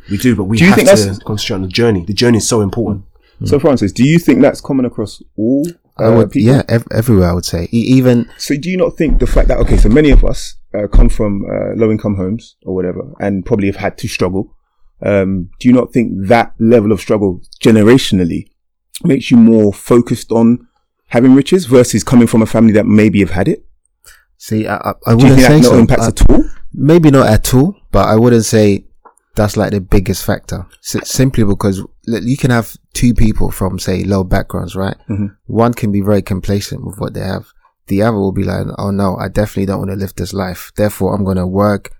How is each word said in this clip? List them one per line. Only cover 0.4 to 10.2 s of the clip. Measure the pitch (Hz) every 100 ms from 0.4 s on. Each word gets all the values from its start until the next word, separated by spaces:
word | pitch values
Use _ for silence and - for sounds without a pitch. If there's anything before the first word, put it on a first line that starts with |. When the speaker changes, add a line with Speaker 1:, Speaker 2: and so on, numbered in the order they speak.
Speaker 1:
we | 95 113
Speaker 2:
Do |
you | 175
Speaker 1:
have | -
Speaker 2:
think | 143
Speaker 1:
to | 110
Speaker 2:
that's | - 98
Speaker 1:
concentrate | - 107 - 101
on |
the | 92
journey. | 90 117 101 82
The |
journey | 101 120 117
is | -
so | 117
important. | 101 104 107 101 - _ _ -
Speaker 2:
So | 101 147
Francis, | 156 127 101
do | -
you | 127 165
think | - 127
that's | 135 127
common | - 135 123
across | - 107 - - -
all, | 107 135 165 170 _ -
Speaker 3:
I | 110
Speaker 2:
uh, | 117
Speaker 3:
would, | 107
Speaker 2:
people? | - 110
Speaker 3:
yeah, | 135 -
ev-, | 113 -
everywhere | - 113 104 90
I |
would | 90
say. | - 85 85
E-, | 117 110 131
even | 127 120 - -
Speaker 2:
So | - 147
do | 156
you | 185
not | 175 -
think | 156 -
the | 175
fact | - -
that, | 123
okay, | 117 -
so | -
many | 131 151
of | 120